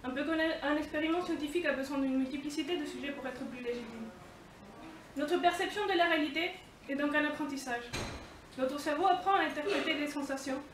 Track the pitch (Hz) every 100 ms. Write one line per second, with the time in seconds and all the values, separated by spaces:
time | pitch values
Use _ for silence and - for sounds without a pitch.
0 | 254 254 294 320 320 311 285 302 302 302
1 | 320 339 349 311 294 349 330 262 269 277
2 | 269 262 262 294 302 302 311 349 294 254
3 | 277 277 254 254 240 247 240 240 226 226
4 | 226 - - - - - - - - -
5 | - 269 294 349 349 349 370 403 392 359
6 | 339 320 302 294 349 - - - - 277
7 | 294 294 294 - 285 269 262 240 240 -
8 | - - - - - - 262 285 311 294
9 | 370 359 392 392 311 285 285 - 311 294
10 | 294 294 277 269 269 269 294